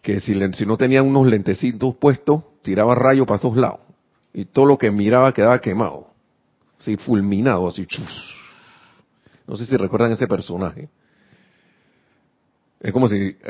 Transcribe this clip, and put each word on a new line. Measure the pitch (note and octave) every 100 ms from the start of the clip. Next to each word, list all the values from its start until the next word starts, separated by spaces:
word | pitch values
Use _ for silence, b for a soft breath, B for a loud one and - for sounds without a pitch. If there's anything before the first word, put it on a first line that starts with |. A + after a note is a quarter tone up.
que | - G2+
si | A2
le, | G2 G2
si | F2+ G#2
no | A2
tenían | B2+ C3+ C3+
unos | C#3 C3
lentecitos | G#2+ G2 F#2+ B2 A2 B2+ B2
puestos, | D3 C3 - D3+ - _
tiraba | - F#2+ A2
rayos | B2 C3 C3+ B2
para | G#2
todos | C3 A#2
lados. | A#2 - _ _ _ _ _
Y | - F#2+
todo | C3+ C#3
lo | C#3
que | A2+
miraba | G#2 G#2 B2 C3
quedaba | B2+ G#2+ B2+
quemado. | A2+ G2 G2 C#2+ - _ _ _ _ _ _ _
Así, | - G#2+
fulminado, | - G#2+ G2+ G2+ C3 F#2+ F2+
así, | F2+ F2+
chus. | - - - B B B B B B B B _ _ _ _ -
No | G#2
sé | A#2
si | C3
recuerdan | F#2+ G#2+ A#2
ese | A2+ A#2+
personaje. | F#2 - F2+ F2+ - D3+ _ _ _ _ _ _ _ _ _ _ _ _ _ _ _ _ _ _ _
Es | A2+
como | G#2+ B2
si, | G2+ G2 -